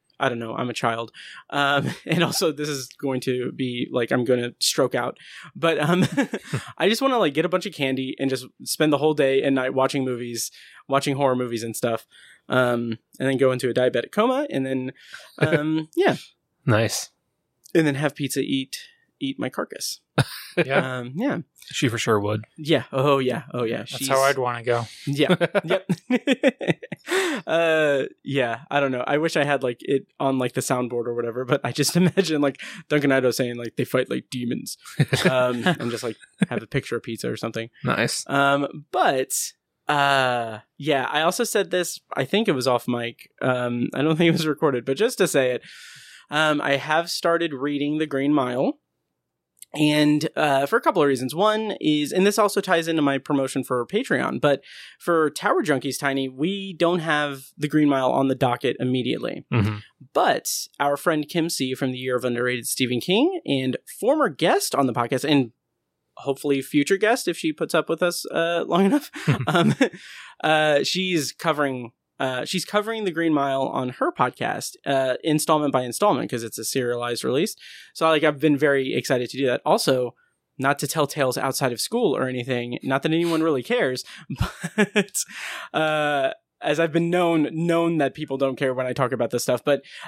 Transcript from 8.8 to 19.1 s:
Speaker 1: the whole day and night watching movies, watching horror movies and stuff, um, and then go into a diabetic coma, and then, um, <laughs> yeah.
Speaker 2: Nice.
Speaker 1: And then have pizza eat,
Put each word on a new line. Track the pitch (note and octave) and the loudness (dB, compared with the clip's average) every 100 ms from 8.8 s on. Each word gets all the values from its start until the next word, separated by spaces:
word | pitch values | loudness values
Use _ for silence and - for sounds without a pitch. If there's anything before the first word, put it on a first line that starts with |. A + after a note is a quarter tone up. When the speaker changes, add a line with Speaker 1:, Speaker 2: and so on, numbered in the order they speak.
| D#3 | 2
Speaker 1:
the | D3 | 4
whole | D3+ | 2
day | D3+ C3+ C3+ | 2 2 2
and | C#3 | 2
night | C3+ C3 | 0 0
watching | C3 C3 C#3+ C3 | 0 0 0 -4
movies, | B2 A#2+ A#2 - - - - _ | -4 -8 -8 -8 -10 -20 -20 _
watching | C3+ C#3+ C3+ | 0 0 0
horror | C#3 B2+ | 2 2
movies | B2 A#2 | -2 -4
and | A2+ A2 | -6 -4
stuff, | A#2+ A2+ - - - - - | -2 -2 -6 -20 -20 -20 -2
um, | B2+ B2 A#2+ A#2+ A2+ _ - | 2 2 2 -2 -6 _ -4
and | C3 | -2
then | C3+ | 2
go | C3+ | 2
into | B2+ B2 | 2 0
a | |
diabetic | A#2 B2+ A#2+ - | 2 2 0 -4
coma, | - A#3 C4 D4 | 0 2 2 -2
and | - C3 | -4 -2
then, | C3 C3 - - - - - | -4 -6 -12 -20 -20 -20 -2
um, | E3 D#3 D3+ D#3 D#3 | 0 0 0 -2 -4
<laughs> | - | 0
yeah. | F#4+ - - _ _ _ - | 0 0 -6 _ _ _ 2
Speaker 2:
Nice. | A2 A2 - - _ _ _ _ _ - F3 | 2 2 -4 -10 _ _ _ _ _ -2 2
Speaker 1:
And | D#3 | 2
then | C3+ | 2
have | D3+ - | -2 -4
pizza | C#3 C#3+ | -4 -4
eat, | - C3+ C3 - - _ _ | -2 -4 -4 -12 -16 _ _